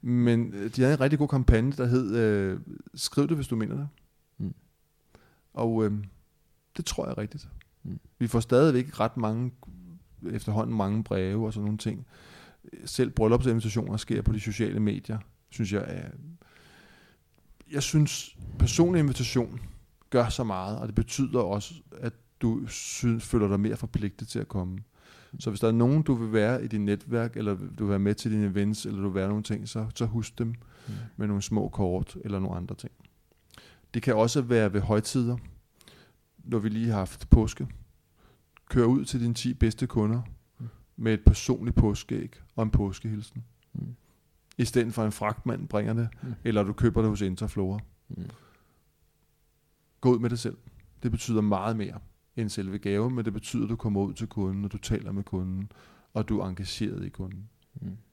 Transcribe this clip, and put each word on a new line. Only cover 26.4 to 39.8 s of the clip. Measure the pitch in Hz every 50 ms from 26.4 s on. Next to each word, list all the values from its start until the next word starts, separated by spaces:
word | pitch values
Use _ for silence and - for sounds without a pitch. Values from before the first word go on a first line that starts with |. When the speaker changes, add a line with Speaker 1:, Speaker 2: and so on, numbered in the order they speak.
| 104 110 123 127 -
Speaker 1:
i | 120
dit | 113 107
netværk, | 104 101 101 98 - - 117 117 117 117 117 113
eller | 110 104 101
du | 92 98 95 98 - 110
vil | 101
være | 101 95
med | 98 101 104
til | - - 117
dine | 107 107 104 101
events, | 92 101 101 104 107 107 -
eller | - - 98
du | 98 101
vil | 92
være | 98 95 98
nogle | 104 107 107
ting, | - 110 104 - 110
så, | - 113 110 110 -
så | - 117
husk | 113 107 117 110 - - -
dem | 117 113 120 117 - - - - - -
Speaker 2:
Mm. | 107 98 113 113 - -
Speaker 1:
med | 107 104
nogle | 104 98
små | 101 - 107 107 98 92
kort | - - 104 92 90 92 - - - - -
eller | 107 101 98
nogle | 95 92 92 90
andre | 87 92 -
ting. | - - - _ _ - - _ _ _ _ _ _ _ _ _ - - - - _ _ _ -
Det | 120 -
kan | - 120
også | 107 110 123 - 151
være | 127 120 123 117 110 101 92
ved | 104
højtider, | 98 - 107 104 110 - - 131 123 117 123 120 - - - - _ _ _ _ - - - - - _ _ _ _ _ _ _ -
når | - 117 113
vi | 101 110
lige | 104 110 113 117
har | 110 104
haft | 95 92 - - - -
påske. | - 117 110 107 - - 135 131 - - - _ _ _ _ _ _ _ _ _ _ _ _ _ _ - _ _
Kør | - 135 120
ud | 113 127 139 139
til | 117 - 127
dine | 117 117 117
ti | - - 123 127
bedste | - - 113 110 -